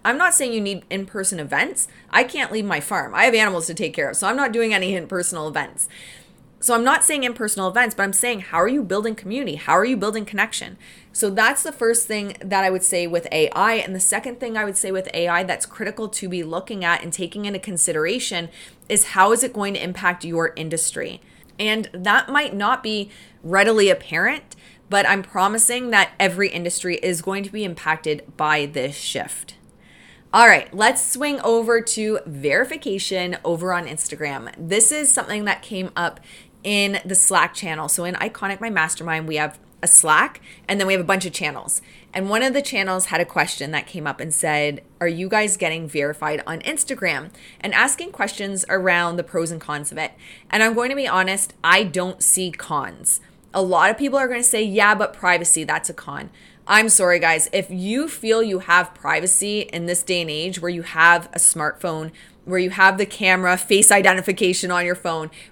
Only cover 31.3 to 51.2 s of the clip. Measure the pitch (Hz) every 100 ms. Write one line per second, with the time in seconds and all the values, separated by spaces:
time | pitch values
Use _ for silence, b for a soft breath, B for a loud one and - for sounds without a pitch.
31.3 | 277 - 233 226 233 226 220 214 214 165
32.3 | 143 143 170 262 - 226 196 - 185 180
33.3 | 180 - 165 185 175 156 156 - 147 151
34.3 | 135 117 - 165 208 - 302 285 262 -
35.3 | 208 208 - - 190 185 - 170 - B
36.3 | B B _ 202 202 202 196 185 190 -
37.3 | 180 175 - 180 156 151 - 175 185 214
38.3 | - 196 196 226 180 160 - 165 160 160
39.3 | 151 151 - _ - - - 156 156 285
40.3 | - B B - 202 190 190 175 190 185
41.3 | - 156 135 - - B B B 185 196
42.3 | 220 262 277 277 233 190 185 - 165 175
43.3 | - - - 143 151 - 175 151 131 160
44.3 | 151 160 147 147 143 _ - 175 170 185
45.3 | 214 208 - 170 165 156 156 143 147 151
46.3 | 151 - 160 - 311 - 262 180 139 160
47.3 | B B B 202 185 262 - 349 - 202
48.3 | - 196 190 - 185 185 175 175 175 170
49.3 | 165 165 160 - 147 147 156 147 - B
50.3 | B B 214 226 233 247 277 262 185